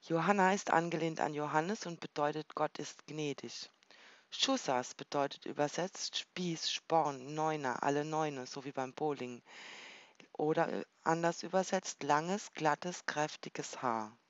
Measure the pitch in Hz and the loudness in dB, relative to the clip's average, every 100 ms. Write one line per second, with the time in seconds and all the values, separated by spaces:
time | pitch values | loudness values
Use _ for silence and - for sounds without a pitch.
0 | - 165 165 202 185 196 - - 170 160 | 0 2 4 6 6 6 4 4 4 0
1 | 165 160 - 147 147 151 165 220 175 165 | 0 2 0 0 2 2 2 -2 -4 -8
2 | - - 147 151 151 - 151 - 151 - | -6 0 0 0 -6 -2 -2 -2 -8 -10
3 | - 151 147 135 117 - - _ _ - | -10 -4 -4 -4 -8 -10 -12 _ _ -20
4 | - - _ - - 269 - 127 127 - | -20 -20 _ -2 2 2 2 0 0 -8
5 | 139 147 139 - - 135 147 - 180 - | -4 0 0 -2 -10 -2 -2 0 -4 -4
6 | - - - - 180 160 - - _ 165 | -6 -6 -6 -4 -2 -2 -4 -6 _ 4
7 | 147 135 131 151 160 156 135 120 - 143 | 4 0 -6 -2 0 0 0 0 2 2
8 | 151 156 156 139 127 - 135 139 131 127 | 2 0 0 -2 -8 -8 -8 -4 -6 -2
9 | 151 139 123 120 - - - - - - | -2 -2 -6 -8 -14 -18 -16 -16 -16 -18
10 | - _ - - 151 160 165 98 - _ | -20 _ -20 -2 2 4 2 0 -6 _
11 | - 165 170 170 170 185 185 190 - - | 0 2 2 0 0 0 2 -2 -2 -8
12 | 143 147 160 202 - - 156 147 180 175 | 2 2 4 -2 -4 0 2 2 -2 -6
13 | - 151 151 - - - 143 - 127 113 | -4 -2 -2 -4 -10 -8 -8 -2 0 0
14 | 107 117 _ | -2 -10 _